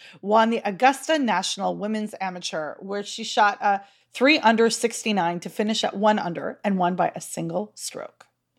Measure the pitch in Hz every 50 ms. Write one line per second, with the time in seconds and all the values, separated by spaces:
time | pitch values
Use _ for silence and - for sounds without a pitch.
0 | - - - 156 - 202 208 226 226 226 233 220 - 202 196 170 247 269 277 277
1 | - - 320 302 269 220 190 175 190 - - 196 196 185 175 175 196 214 220 214
2 | 214 208 - - 196 185 180 180 180 - 196 160 156 143 - - - 190 202 202
3 | 208 208 - - 220 220 - 220 208 202 202 - - 202 196 196 - _ _ _
4 | _ _ - - 247 285 320 294 - 220 226 220 226 226 226 - - 226 - -
5 | - 226 208 190 170 170 175 175 - 185 - - 214 214 220 - - - - 196
6 | 214 214 214 208 - 175 165 - - - - - - 208 196 185 180 175 185 175
7 | 175 - - 180 - - - 175 165 165 165 185 208 214 _ - - - - -
8 | - - _ - _ _ _ _ _ _ _